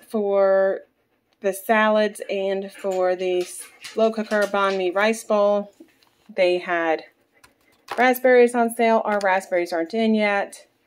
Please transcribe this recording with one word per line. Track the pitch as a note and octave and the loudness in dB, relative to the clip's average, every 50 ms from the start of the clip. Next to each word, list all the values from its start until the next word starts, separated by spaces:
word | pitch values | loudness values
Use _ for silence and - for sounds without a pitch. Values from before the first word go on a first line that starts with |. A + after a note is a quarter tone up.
| - - | -14 -8
for | - A3+ G#3 G3+ G3 G3 G3 G3 G3 F#3+ F#3+ G3 F#3+ - - _ _ _ _ _ _ _ _ _ _ _ | -6 -4 -2 0 2 2 2 4 4 2 2 0 -2 -4 -8 _ _ _ _ _ _ _ _ _ _ _
the | - G3 F#3 | -4 -4 -4
salads | F#3+ - - A3+ G#3+ G#3+ G#3+ G#3+ G#3+ G#3+ G#3 G#3 - - - | -4 -2 0 2 2 2 2 2 2 0 0 -2 -8 -10 -8
and | G3+ G3 F#3+ G3 G3 G3 G3 G3 | -6 -6 -4 -4 -4 -4 -6 -10
for | - - - G3+ F#3+ F#3 F3+ F3+ F#3 | -12 -10 -8 -6 -2 -2 0 -2 -2
the | F3+ F#3 F#3 F3+ F3+ F3+ - - - - - - _ - | -2 -2 -2 -2 -2 -4 -6 -10 -16 -20 -20 -20 _ -20
slow | - - A3 A3 A3+ | -10 -4 0 0 0
cooker | A3 A3 G#3+ G#3+ A3 G#3 G3+ | 0 -2 -6 -4 -2 -2 0
banh | G3 G3+ G3+ G3 G3 G3 | 0 0 0 0 0 0
mi | F#3+ F#3 F3+ | -2 -2 -2
rice | E3+ G3 G3+ A3 A3+ A3 - | 0 0 0 0 0 -2 -4
bowl. | - A3 G#3 G3+ G3+ G#3 G3+ G3+ G3+ - - - - _ _ _ _ _ _ _ - | -2 0 2 2 2 0 0 -4 -6 -12 -20 -20 -20 _ _ _ _ _ _ _ -10
They | G#3+ - F#3 F3+ F3+ F3+ | -4 0 0 0 0 0
had | F3+ F#3+ F3+ E3+ E3 E3 D#3+ D#3 - - _ _ _ _ _ _ - - _ _ _ _ _ _ _ - - | -2 -4 -4 -2 0 0 -2 -2 -4 -10 _ _ _ _ _ _ -20 -20 _ _ _ _ _ _ _ -8 -2
raspberries | - A#3+ B3+ B3+ B3+ - B3+ B3+ B3 A#3+ A#3+ B3 | 0 2 2 2 2 2 4 6 6 6 6 4
on | B3 A#3 A#3 A#3 | 0 -2 -2 0
sale. | - A#3 A3+ A3+ A3 - | 0 2 2 2 2 2
Our | A3 G#3 G#3 G3+ | 0 -2 0 0
raspberries | G3 F#3 F#3+ F#3+ - F#3 F3 F3 E3+ F3 | 0 0 0 0 -2 -2 -2 -2 -2 -2
aren't | E3 E3 E3 - | -4 -4 -4 -2
in | A3+ A3+ A3 A3 | 0 0 2 2
yet. | G#3+ G#3+ G#3 G3+ G3+ F#3 - - - - _ _ _ _ | 2 2 0 0 -2 -4 -6 -10 -16 -20 _ _ _ _